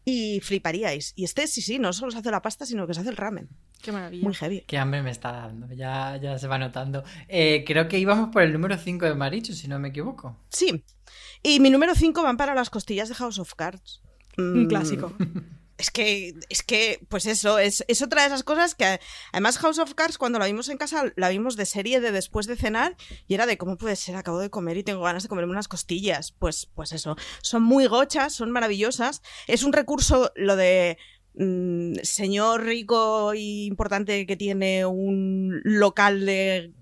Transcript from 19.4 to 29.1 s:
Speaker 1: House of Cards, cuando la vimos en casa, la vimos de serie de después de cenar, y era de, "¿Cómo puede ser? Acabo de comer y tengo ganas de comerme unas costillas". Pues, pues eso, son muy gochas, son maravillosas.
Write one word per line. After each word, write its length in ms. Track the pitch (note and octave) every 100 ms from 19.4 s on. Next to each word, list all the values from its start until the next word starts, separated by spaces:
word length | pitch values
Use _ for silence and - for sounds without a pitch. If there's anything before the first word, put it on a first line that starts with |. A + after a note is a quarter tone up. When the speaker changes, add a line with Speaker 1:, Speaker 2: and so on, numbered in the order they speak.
| G#3+ A#3+
Speaker 1:
House 180 | D#4+ D#4
of 160 | D#4
Cards, 240 | C#4+ E4 -
cuando 220 | B3 A#3
la 80 | G3
vimos 220 | G#3+ B3+
en 80 | C4+
casa, 240 | D4 D#4 C4 -
la 140 | F#3
vimos 260 | F#3+ A#3+ A3
de 120 | F#3+
serie 320 | G#3 G3+ B3+
de 100 | A#3+
después 360 | G3 - G#3+ G#3
de 80 | A#3+
cenar, 420 | A3+ A3 D4+ F#4 - - -
y 80 | G3
era 100 | A#3+
de, 140 | -
"¿Cómo 180 | F3+ F3+
puede 180 | A3 F#3+
ser? 200 | - F3+
Acabo 240 | F3+ E3+
de 100 | G3+
comer 280 | G#3 E3+ F3
y 60 |
tengo 200 | G#3 G3
ganas 180 | F3 F3
de 80 | G#3+
comerme 220 | F#3+ F3
unas 160 | F#3+ G#3
costillas". 640 | F3+ - F3 G3+ D3 - -
Pues, 280 | E3 D#3 -
pues 200 | - D3+
eso, 220 | D#3+ D#3 D#3 - -
son 180 | - A#3
muy 240 | A3+ C4+ B3+
gochas, 480 | A#3 C#4 D#4 C#4
son 160 | - A3+
maravillosas. 720 | A#3+ A3+ G3 G#3+ B3+ A#3+